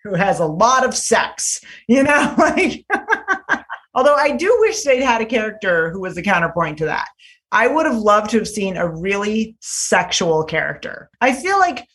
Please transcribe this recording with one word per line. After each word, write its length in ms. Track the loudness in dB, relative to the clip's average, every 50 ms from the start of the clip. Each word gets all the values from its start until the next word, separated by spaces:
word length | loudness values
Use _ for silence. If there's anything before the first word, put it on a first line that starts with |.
| -10
who 120 | -4 -2
has 240 | 0 2 2 2 0
a 80 | 0
lot 360 | -2 0 2 4 4 4 4 2
of 120 | 0 -2
sex," 680 | -2 -2 0 0 0 0 -2 -6 -6 -6 -6 -6 -8 -10 -18 -20 -8 _
you 140 | 2 4 4
know, 320 | 4 4 4 2 2 2 2
<laughs> 40 | 2
like, 460 | 2 2 2 2 0 0 -2 -6 -6 -4 -4 -4 -2 -2 -4 -2 -2 -4 -4 -4
<laughs> 540 | -2 -4 -4 -4 -6 -12 -16 -16 _ _ 0
although 220 | 2 4 4 4
I 160 | 4 2 0
do 260 | 0 0 2 2 4 4
wish 200 | 4 2 0 -2
they'd 220 | 0 2 2 2 4
had 180 | 2 2 0
a 40 | 0
character 680 | -2 -2 -2 -2 -4 -6 -4 -2 0 2 2 0 -2
who 100 | -4 -6
was 140 | -8 -8 -8
the 80 | -4 -2
counterpoint 560 | 0 2 2 0 0 -2 -2 -4 -4 -4 -4
to 60 | -4
that. 220 | -4 -4 -4 -6 -8 -12 _ -20 -20 -20 _ _ -2
I 160 | 0 2 2
would 180 | 2 2 2 0
have 140 | 0 0 0
loved 320 | 2 4 4 2 2 2
to 80 | 0 0
have 80 | -2
seen 300 | -2 -6 -4 -4 -4 -4
a 120 | -4 -4 -4
really 680 | -6 -4 -4 -2 -2 -2 -2 -2 -2 -2 -4 -4 -8 _
sexual 800 | -14 -10 -8 -6 -2 0 0 0 0 0 -2 -2 0 0 0 0 0
character. 680 | -2 -2 -4 -4 -4 -6 -8 -10 -14 -14 -14 -18 _ _ 0
I 120 | 0 0 0
feel 260 | 0 -2 0 2 2
like 280 | 2 2 0 -6 -12 _